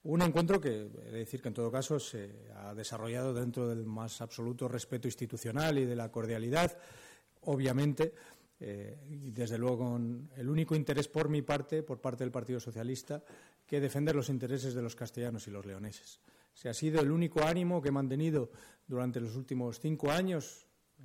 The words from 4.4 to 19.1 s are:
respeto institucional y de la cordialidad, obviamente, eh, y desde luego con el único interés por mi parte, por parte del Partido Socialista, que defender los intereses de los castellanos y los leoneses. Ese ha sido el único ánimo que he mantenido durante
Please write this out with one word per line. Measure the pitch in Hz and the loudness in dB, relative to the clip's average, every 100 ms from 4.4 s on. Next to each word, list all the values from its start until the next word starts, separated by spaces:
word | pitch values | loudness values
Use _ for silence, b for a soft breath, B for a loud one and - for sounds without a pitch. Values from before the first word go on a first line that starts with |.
| 117 123 123 | -4 -2 -2
respeto | 123 - 123 120 | -2 -4 -4 -4
institucional | - 117 110 117 123 156 139 | -4 -6 -4 -2 0 2 4
y | |
de | 127 | 2
la | 120 113 | 0 -2
cordialidad, | 117 110 113 117 151 175 - B B B B B _ | -4 -2 -2 2 4 2 0 B B B B B _
obviamente, | - 139 131 127 147 143 160 160 B B B _ | -2 2 4 4 4 4 0 0 B B B _
eh, | 104 101 101 147 143 | -8 -8 -8 -12 -12
y | 147 135 | -10 -8
desde | 113 117 117 | -4 -2 0
luego | 120 120 123 | 2 2 0
con | 120 117 120 147 | 0 -2 -4 -8
el | 135 123 | -6 0
único | 151 160 | 2 4
interés | 156 147 147 143 | 2 4 2 2
por | 156 151 | 0 2
mi | 151 | 2
parte, | 135 143 135 160 | 2 0 2 -2
por | 156 120 | -2 -4
parte | 135 120 | -2 -2
del | 127 | -2
Partido | 123 113 123 | -2 -4 -4
Socialista, | 120 113 117 127 - 147 - B B B | -4 -6 -4 -4 -6 -8 -10 B B B
que | - 147 | -2 0
defender | 139 139 151 | 2 2 2
los | 147 123 | 2 2
intereses | 131 123 131 131 | 0 0 -2 -2
de | 123 | -2
los | 117 | -4
castellanos | - 117 - 120 113 - | -4 -8 -4 -4 -4 -6
y | |
los | 101 | -10
leoneses. | 98 95 107 - - - b b b | -8 -8 -10 -10 -18 -20 b b b
Ese | - 123 | -8 -6
ha | |
sido | 117 156 156 | 0 2 4
el | 143 | 4
único | 165 170 160 | 4 4 4
ánimo | 156 170 175 175 | 4 4 2 2
que | 143 | 2
he | |
mantenido | 139 135 135 160 151 117 B B B - | 2 2 2 2 2 0 B B B -4
durante | 123 123 | -2 0